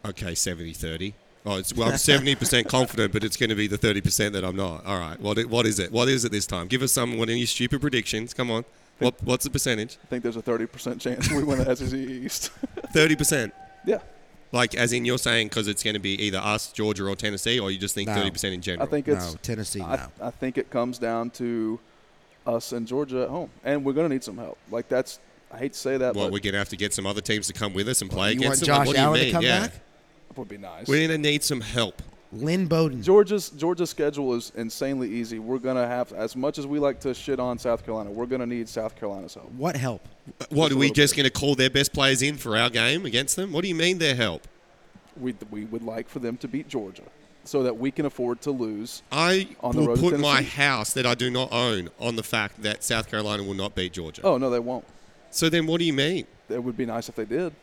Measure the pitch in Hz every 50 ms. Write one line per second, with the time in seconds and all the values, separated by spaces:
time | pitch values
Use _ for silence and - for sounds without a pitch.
0 | - 104 92 - 107 90 82 - - 92 87 82 85 82 82 - - 82 80 82
1 | 95 85 - - _ _ _ _ _ 104 101 95 95 - - 117 113 113 139 135
2 | - - 143 139 131 143 139 - 123 - - 120 110 - - 131 127 120 - 120
3 | 107 98 92 110 104 110 - - 123 110 110 104 107 101 101 - - 107 104 98
4 | 92 - - - 107 104 104 95 92 92 92 95 98 90 80 - - 95 101 92
5 | 85 78 85 - 98 104 104 - 117 - 110 120 120 113 107 95 92 90 110 117
6 | 123 131 135 127 113 117 104 104 101 - 98 90 85 92 120 127 131 127 - 135
7 | 120 123 120 113 113 113 117 120 120 113 - - 123 120 - 135 135 147 131 120
8 | 107 - - 110 113 120 - - 127 120 113 113 120 - - - _ _ _ -
9 | - 123 - - - - 127 127 - 139 - 139 - 135 120 107 110 127 - -
10 | - - 127 123 117 120 113 117 107 127 117 113 113 117 - - - 120 123 -
11 | - 127 123 - 143 - 151 143 143 143 139 131 127 131 127 127 135 113 131 135
12 | 131 127 131 123 127 - - - - - - - - - - - - - - 156
13 | 156 160 156 151 151 - 165 139 113 101 - - - - - - - - - -
14 | - - - - - - - - - - - 123 123 113 - - 120 117 120 123
15 | 117 120 123 123 - 123 117 117 110 104 - 113 107 101 101 - - 113 104 104
16 | 95 98 98 98 104 104 95 95 101 104 104 107 - - - - 107 107 107 95
17 | 98 98 98 - - 104 101 95 - 113 120 123 101 98 98 95 101 98 - 104
18 | 101 110 104 104 101 98 87 - - 98 92 90 90 98 90 85 135 143 151 147
19 | 135 147 147 92 90 85 80 - - - 117 107 104 - - 104 90 76 69 65
20 | 65 65 - - 101 120 - - 131 131 127 139 127 - - 127 120 123 123 123
21 | 120 113 113 113 117 120 - - 123 120 117 117 110 110 110 120 - _ _ _
22 | _ _ _ _ _ _ _ _ _ 120 117 117 - - 127 120 113 110 123 139
23 | 147 131 127 127 127 - 135 175 165 - - - - 131 143 147 135 135 135 147
24 | 170 160 135 131 - 113 95 110 117 82 - _ _ - 104 117 120 - 127 127
25 | 131 - - - - - _ - _ - - 120 131 143 - - - 135 135 131
26 | 127 127 - 101 98 95 98 101 95 101 95 101 101 - - 90 101 101 - -
27 | 95 98 101 104 - - 110 107 98 - - - 110 104 92 95 101 117 131 -
28 | 104 92 - 92 98 101 110 127 127 120 131 135 170 147 147 139 139 135 139 135
29 | 135 151 156 123 131 127 - - 113 127 120 107 104 240 - - - - _ -
30 | _ _ _ _ - - - 135 123 95 101 101 98 90 85 85 110 135 139 151
31 | 160 160 160 156 147 147 147 147 - - 147 123 110 104 113 123 113 95 - -
32 | - - - - - _ - 104 131 156 170 190 190 156 165 160 165 151 131 123
33 | 98 175 190 208 208 180 214 202 170 - - 143 151 170 180 170 175 156 - -
34 | 151 147 143 143 139 131 120 120 113 - - 110 117 113 - - 147 135 139 131
35 | 127 104 107 120 117 110 117 110 110 113 127 131 120 131 131 127 120 120 123 123
36 | 120 - - 90 110 113 - 127 127 147 147 156 143 139 143 147 143 143 123 -
37 | - 139 123 - - - 135 127 127 127 120 113 - 123 117 113 - 120 110 110
38 | 104 101 101 113 120 123 131 127 123 120 120 120 113 110 - 113 110 107 - -
39 | 117 104 98 98 92 87 - - - - - 127 143 175 170 143 127 131 113 98
40 | - - - _ _ 139 - _ - - 147 143 160 151 139 131 139 139 - 151
41 | 143 139 - 147 139 131 - - 139 143 143 127 131 131 127 139 143 - - 151
42 | 139 135 135 120 131 143 147 131 127 120 107 110 117 123 117 120 113 123 143 175
43 | 196 139 107 123 139 131 - - 190 202 156 156 185 196 170 160 165 180 190 175
44 | 165 147 131 123 117 101 82 73 - - - - _ _ - _ - - _ -
45 | _ - - 156 127 127 117 98 110 107 107 107 107 113 110 113 117 113 113 113
46 | 107 - - 143 123 117 120 123 - 127 117 143 - - - 127 104 95 92 -
47 | - - - - - _ - _ - - - 143 131 123 113 110 127 139 - -
48 | 151 139 - - 123 120 120 120 - 147 139 127 117 110 107 101 113 120 - -
49 | - _ - 147 165 175 185 190 190 - - - - 123 - 151 156 131 117 120
50 | 170 175 165 143 147 147 143 135 135 - - 147 143 147 135 113 107 - - 135
51 | 123 123 120 120 123 127 123 127 131 - - 117 123 120 110 - 87 82 - -
52 | 113 120 120 113 107 - - 110 104 98 - - 107 104 104 - - - 120 113
53 | 107 - - 107 107 104 104 101 98 98 98 95 95 101 - 95 92 90 - 90
54 | 85 78 76 - - 190 156 127 135 131 120 120 117 123 127 120 - - - -
55 | - - - - - - - - 170 165 160 170 156 160 165 170 170 165 143 135
56 | 139 156 185 170 - - - - _ - 107 123 120 127 117 120 127 117 113 117
57 | 113 - - - 110 104 117 156 185 165 151 -